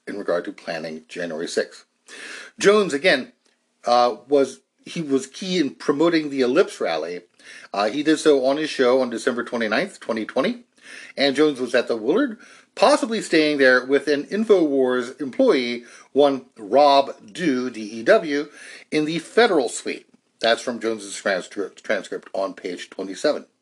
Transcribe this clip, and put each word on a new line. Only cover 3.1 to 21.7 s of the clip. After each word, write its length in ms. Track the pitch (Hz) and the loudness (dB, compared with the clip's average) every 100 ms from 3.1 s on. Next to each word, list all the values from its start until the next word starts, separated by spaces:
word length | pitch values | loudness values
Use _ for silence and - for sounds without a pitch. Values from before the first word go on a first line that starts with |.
| 139 117 _ _ _ _ _ - | 0 -2 _ _ _ _ _ 2
uh, 300 | 120 123 110 131 | 4 4 0 0
was, 320 | 143 127 - _ _ | 0 0 -4 _ _
he 160 | - 175 | -12 -10
was 240 | 147 135 - | -2 -2 -2
key 320 | - 190 185 | -10 -4 -2
in 120 | 135 | -2
promoting 600 | - - 143 170 165 151 | -4 -4 0 0 0 -2
the 100 | 139 | -2
Ellipse 400 | 123 147 - - | 2 2 0 -2
rally. 420 | 104 80 82 90 - _ - - - | -4 -4 -6 -10 -14 _ -20 -20 -8
Uh, 180 | 98 107 | -4 -2
he 120 | 143 | 0
did 160 | 151 151 | 0 2
so 260 | 156 139 131 | 4 4 2
on 100 | 147 | -2
his 140 | 156 | -2
show 320 | - 123 131 | 0 2 2
on 80 | 123 | 0
December 340 | 113 - 120 | -4 -4 -4
twenty-ninth, 560 | 117 120 110 113 196 - | -4 -4 -2 -2 -4 -8
twenty 240 | - 113 | -6 -6
twenty, 400 | 104 123 180 240 _ _ - - - | -4 -2 -2 -4 _ _ -20 -20 -14
and 220 | - 139 131 | -2 0 2
Jones 240 | 156 127 | 2 0
was 140 | 123 | 0
at 140 | 123 120 | 0 0
the 80 | 117 | -2
Willard, 420 | 110 202 285 214 - - _ | 0 0 -2 -6 -18 -20 _
possibly 460 | - 226 294 226 220 | 2 4 4 0 -6
staying 380 | - 165 151 147 | 0 2 2 4
there 260 | 131 127 | 4 4
with 240 | 127 139 151 | 2 0 2
an 160 | 143 | -2
InfoWars 960 | 143 196 220 190 151 139 127 127 120 - | -2 -2 2 4 4 2 2 0 -4 -8
employee, 640 | 135 117 262 147 120 120 120 - _ | -6 2 4 4 0 -6 -10 -20 _
one 340 | 135 143 131 - - | 2 2 2 -8 -18
Rob 580 | 101 131 147 139 135 - 113 | 0 4 6 6 2 -6 -16
Dew, 380 | 98 170 127 127 | -4 -2 -2 -4
D 140 | 110 | -8
E 200 | 104 113 | -12 -2
W, 460 | 120 214 165 143 143 - - - - | 2 2 2 -4 -6 -12 -20 -20 -6
in 140 | 156 | -4
the 140 | 156 165 | -2 -4
Federal 500 | - - 233 165 117 | 0 2 4 2 0
Suite. 380 | - 104 76 - _ _ _ | -4 -10 -10 -14 _ _ _
That's 220 | 113 117 | 0 0
from 180 | - 113 | -2 -6
Jones's 400 | 113 110 98 92 | -6 -6 -10 -6
transcri-, 540 | 104 92 - 104 92 | -4 -4 -4 -8 -10